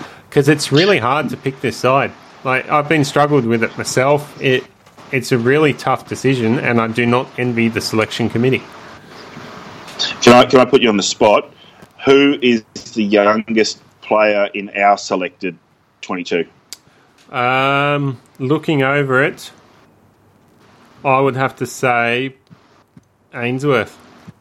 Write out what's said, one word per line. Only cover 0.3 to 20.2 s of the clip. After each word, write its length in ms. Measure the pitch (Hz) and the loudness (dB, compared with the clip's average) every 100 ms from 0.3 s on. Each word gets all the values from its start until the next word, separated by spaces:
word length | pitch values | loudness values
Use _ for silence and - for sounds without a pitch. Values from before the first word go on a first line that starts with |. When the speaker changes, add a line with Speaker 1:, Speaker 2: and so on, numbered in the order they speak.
| 147 139 | 0 2
Speaker 1:
it's 240 | 151 - | 0 2
really 280 | 139 196 175 | 2 2 2
hard 300 | 120 143 156 | 0 -2 -4
to 80 | - | -6
pick 220 | 139 135 | -10 -6
this 140 | 120 - | -8 -2
side. 340 | 127 135 110 - - - | 0 0 0 -8 -20 -10
Like, 260 | 135 127 - | -4 -4 -2
I've 180 | 151 147 | -2 0
been 140 | 160 | 0
struggled 420 | 139 147 147 147 117 | 0 0 2 2 0
with 180 | 113 | -2
it 140 | 110 - | -2 -6
myself. 640 | 113 - 135 147 143 - | -4 0 0 0 -4 -6
It, 220 | 143 127 - _ _ - - | -2 -2 -4 _ _ -20 -6
it's 200 | 135 113 | -6 -2
a 60 | 127 | 0
really 360 | 117 147 151 | 2 2 2
tough 340 | 123 139 127 - | 0 -2 -4 -6
decision, 500 | 104 131 131 110 131 | -4 -2 0 0 0
and 200 | 131 117 | 0 0
I 80 | 113 | 0
do 180 | 117 120 | -2 0
not 220 | 123 131 - | 0 -2 -6
envy 300 | 123 117 113 | -4 0 -2
the 140 | 113 | -2
selection 480 | 110 110 110 - 110 | -4 -2 -2 -2 -4
committee. 340 | 113 127 127 - - - - - - - - - - - - - - - - | 0 0 -2 -6 -20 -20 -20 -20 -20 -20 -20 -20 -20 -20 -20 -16 -10 -8 0
Speaker 2:
Can 120 | 123 | 4
I, 120 | 123 123 | 6 6
can 140 | 131 | 4
I 60 | 123 | 6
put 160 | 131 | 4
you 80 | 117 | 4
on 80 | 101 | 0
the 60 | |
spot? 480 | 92 - 110 104 - - - - - - - | -2 2 4 4 0 -18 -20 -20 -20 -4 4
Who 320 | 139 143 143 | 6 6 2
is 220 | 123 117 - - - 117 | 2 0 -2 -20 -10 -4
the 80 | |
youngest 760 | 104 104 101 110 110 110 107 - _ _ | 2 4 4 2 0 0 0 -4 _ _
player 480 | - 107 107 104 101 | -2 2 2 2 -2
in 160 | 101 98 101 | -4 -8 0
our 220 | 101 101 | 2 2
selected 580 | - 95 90 - 92 82 _ _ _ - | 0 -4 -4 -8 -10 -10 _ _ _ -20
twenty-two? 440 | - 92 87 90 82 _ - - _ _ _ _ - | -10 -10 -4 -4 -4 _ -20 -20 _ _ _ _ -12
Speaker 1:
Um, 880 | 127 123 131 135 139 143 143 139 123 _ - | -4 -2 0 0 0 -2 -2 -4 -8 _ -8
looking 420 | 131 156 151 147 | -4 -4 -2 0
over 420 | 135 143 135 127 | 0 0 0 0
it, 280 | 156 - - - _ _ _ _ _ _ | 0 -4 -20 -20 _ _ _ _ _ _